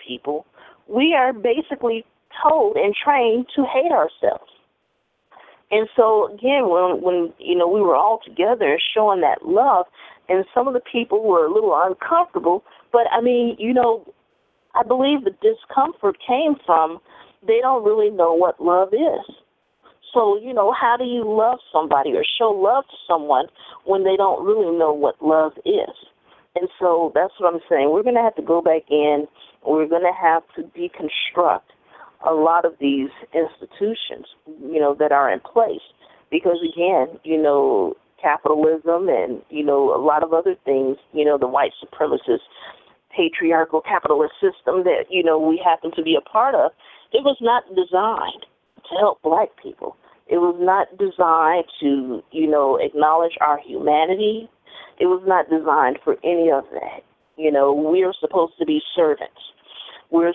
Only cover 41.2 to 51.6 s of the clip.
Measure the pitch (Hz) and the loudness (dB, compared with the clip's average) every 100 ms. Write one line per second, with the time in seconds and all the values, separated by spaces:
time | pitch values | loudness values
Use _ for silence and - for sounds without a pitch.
41.2 | 147 143 131 135 135 - - - 151 131 | 0 0 -2 -2 -2 -6 -16 -6 -4 -2
42.2 | - 117 - - - - _ _ _ - | -2 -4 -6 -20 -20 -20 _ _ _ -4
43.2 | 165 - 165 165 156 156 - 185 - 151 | -2 -2 0 0 0 -4 -2 -2 0 0
44.2 | 151 - 196 185 - 185 180 151 - 185 | 0 -2 -4 -2 -2 0 0 0 -2 -2
45.2 | 165 156 156 165 180 170 165 165 160 156 | 0 2 0 0 0 -2 -4 -6 -2 -2
46.2 | - 214 262 220 131 - - - _ 240 | 0 0 0 2 0 -4 -18 -20 _ -2
47.2 | 285 269 226 240 - 185 180 180 220 220 | 0 0 0 0 0 -2 0 0 0 -2
48.2 | - - - _ _ _ - 185 208 - | -6 -10 -20 _ _ _ -8 0 0 0
49.2 | 156 170 214 - - - - - _ _ | 0 0 0 -6 -20 -14 -16 -16 _ _
50.2 | - 175 175 175 180 196 - 185 196 175 | -4 0 0 0 0 0 -2 -4 -6 -2
51.2 | 175 165 160 175 | 0 2 2 0